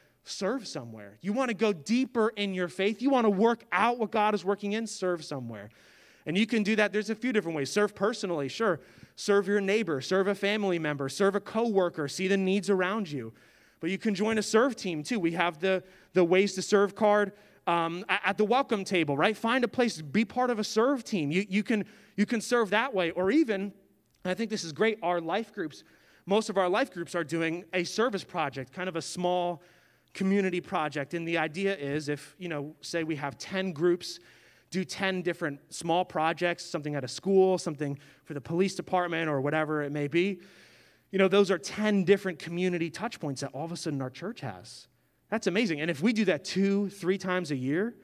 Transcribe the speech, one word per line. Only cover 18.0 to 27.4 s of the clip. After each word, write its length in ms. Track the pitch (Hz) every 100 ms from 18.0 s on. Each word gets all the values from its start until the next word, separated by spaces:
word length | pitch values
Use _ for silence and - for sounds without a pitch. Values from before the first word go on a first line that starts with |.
| 185
a-, 200 | 196 190
at 80 | 196
the 80 |
welcome 380 | 208 247 277 214
table, 340 | 190 190 156 139
right? 200 | 180 214
Find 260 | 226 254
a 60 | 240
place, 340 | - 240 160
be 220 | 151 139
part 260 | 226 247 247
of 80 | 226
a 60 |
serve 400 | 208 220 240 277
team. 260 | - 202 147
You, 160 | 170 202
you 140 | 190
can, 220 | 208 220 190 - - -
you 100 | 208
can 140 | 233
serve 300 | - 240 214
that 220 | 208 262
way. 200 | 214 170
Or 180 | 170 190
even, 420 | 285 285 196 202 - _ _ _ _
and 60 | 185
I 20 |
think 160 | 185 226
this 140 | 214
is 80 | 165
great, 260 | 147 220 220
our 200 | 165 175
life 340 | 165 190 226
groups, 300 | - 165 - - _ _ _ -
most 240 | 202 214
of 80 | 196
our 100 | 180
life 240 | 202 269
groups 220 | 180 165
are 80 | 185
doing 420 | 156 165